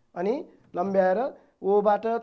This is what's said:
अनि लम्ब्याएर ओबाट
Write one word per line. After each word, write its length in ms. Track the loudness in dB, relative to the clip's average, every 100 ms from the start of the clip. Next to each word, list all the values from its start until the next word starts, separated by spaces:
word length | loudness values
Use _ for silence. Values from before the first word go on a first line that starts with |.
| _ -6
अनि 180 | -4 -4 -8 _ _ -6
लम्ब्याएर 440 | 0 2 2 0 -2 -8 _ _
ओबाट 440 | 0 2 2 0 0 -6